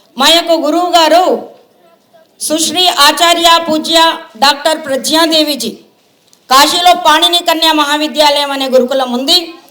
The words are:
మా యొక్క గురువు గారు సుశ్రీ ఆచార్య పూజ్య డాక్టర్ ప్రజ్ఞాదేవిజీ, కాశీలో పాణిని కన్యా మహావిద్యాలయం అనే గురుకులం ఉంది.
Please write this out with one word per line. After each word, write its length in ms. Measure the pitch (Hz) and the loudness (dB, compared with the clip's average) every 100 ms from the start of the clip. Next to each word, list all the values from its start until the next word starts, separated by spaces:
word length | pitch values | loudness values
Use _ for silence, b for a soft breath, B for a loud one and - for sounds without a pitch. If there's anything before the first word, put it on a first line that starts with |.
| b - | b -2
మా 100 | 277 | 0
యొక్క 240 | 330 339 | 0 0
గురువు 380 | 330 285 330 359 | -2 0 -2 0
గారు 580 | 339 311 320 359 226 - - _ _ _ _ _ _ _ _ | 2 4 2 2 -2 -6 -20 _ _ _ _ _ _ _ _
సుశ్రీ 460 | - 311 320 339 359 | -6 -4 -2 0 0
ఆచార్య 800 | 349 285 311 339 339 330 330 330 | 2 0 2 0 2 2 2 0
పూజ్య 460 | 311 311 330 330 311 - - | -4 0 2 2 0 -10 -2
డాక్టర్ 480 | 277 277 320 311 | 0 0 -2 -4
ప్రజ్ఞాదేవిజీ, 840 | 302 269 220 311 330 320 302 277 226 - _ _ _ _ _ _ _ | -4 -6 -2 0 0 0 0 -4 -8 -10 _ _ _ _ _ _ _
కాశీలో 440 | 254 302 330 359 | 2 2 2 2
పాణిని 440 | 349 339 311 349 349 | 2 2 2 0 -2
కన్యా 340 | 349 320 320 | -2 -2 0
మహావిద్యాలయం 800 | 311 285 294 302 247 294 285 285 | 0 0 -2 -4 0 0 0 -2
అనే 160 | 277 269 | -4 0
గురుకులం 440 | 254 240 269 254 | 0 0 -2 -2
ఉంది. 420 | 240 277 359 330 - B | -4 -2 -2 -2 -16 B